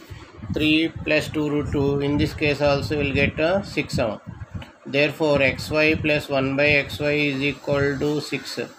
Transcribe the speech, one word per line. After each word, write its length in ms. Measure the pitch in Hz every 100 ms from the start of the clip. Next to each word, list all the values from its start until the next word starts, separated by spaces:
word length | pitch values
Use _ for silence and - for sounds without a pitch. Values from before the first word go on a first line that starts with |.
| - - - - -
three 340 | 147 156 156 160 -
plus 240 | 156 151 143
two 200 | 156 147
root 200 | 147 131
two. 280 | 143 143 143
In 160 | 139 147
this 160 | 151
case 300 | - 151 143
also 340 | 147 139 135 147
we'll 160 | 139
get, 260 | 139 139 -
uh, 240 | 160 196
six, 360 | 202 156 - -
amma. 220 | 113 101 - - - - - - -
Therefore, 520 | 135 147 135 156 139
xy 640 | 135 127 - 151 156 160
plus 280 | 156 147 -
one 260 | 135 135 139
by 120 | 147 143 139
xy 460 | - 147 147 143
is 80 | 135
equal 560 | 143 135 - 143 139 135
to 220 | 147 151
six. 360 | 143 135 - - -